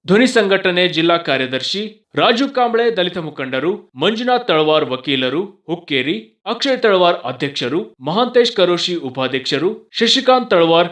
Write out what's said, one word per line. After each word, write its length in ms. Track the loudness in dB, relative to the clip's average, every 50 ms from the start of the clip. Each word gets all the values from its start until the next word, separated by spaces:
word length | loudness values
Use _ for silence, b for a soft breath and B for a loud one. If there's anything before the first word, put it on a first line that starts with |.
| -2
ಧ್ವನಿ 200 | 2 4 4 4
ಸಂಘಟನೆ 640 | 4 4 2 2 2 2 0 0 0 0 2 0 0
ಜಿಲ್ಲಾ 280 | 0 0 2 2 2
ಕಾರ್ಯದರ್ಶಿ, 920 | 2 0 0 -2 -2 -2 -2 -4 -6 -6 -6 -6 -8 -8 -10 -12 _ _ _ -2
ರಾಜು 340 | 0 2 2 2 0 -2 -2
ಕಾಂಬ್ಳೆ 480 | 0 0 0 0 0 0 0 0 0
ದಲಿತ 220 | -2 -2 -4 -4 -8
ಮುಖಂಡರು, 720 | -10 -10 -10 -10 -8 -6 -4 -4 -2 -2 -4 -6 -8 _ -6
ಮಂಜುನಾಥ್ 540 | -2 -2 -2 0 -2 0 0 0 0 0 0
ತಳವಾರ್ 360 | 2 2 4 4 2 2 2
ವಕೀಲರು 800 | 0 -4 -6 -4 -4 -2 -2 -2 -2 -2 -4 -6 -8 -10 _ _
ಹುಕ್ಕೇರಿ, 760 | -10 -10 -8 -6 -4 -2 -2 -2 -2 -4 -6 -8 -14 _ _ -10
ಅಕ್ಷಯ್ 360 | -8 -8 -4 -2 -2 0 2
ತಳವಾರ್ 340 | 2 2 4 4 4 4 2
ಅಧ್ಯಕ್ಷರು, 800 | 0 -4 -8 -6 -6 -6 -6 -4 -4 -6 -4 -4 -4 -6 -8 _ -12
ಮಹಾಂತೇಶ್ 520 | -8 -4 -2 0 0 2 2 2 2 2
ಕರೋಶಿ 420 | 2 2 2 2 2 0 -2 -4 -6
ಉಪಾಧ್ಯಕ್ಷರು, 960 | -6 -6 -8 -6 -4 -4 -2 -2 -4 -4 -2 -2 -2 -2 -2 -4 -6 -14 _
ಶಶಿಕಾಂತ್ 580 | -4 -2 0 2 2 2 4 4 2 2 2 2
ತಳವಾರ್ 380 | 2 4 4 4 4 4 2 0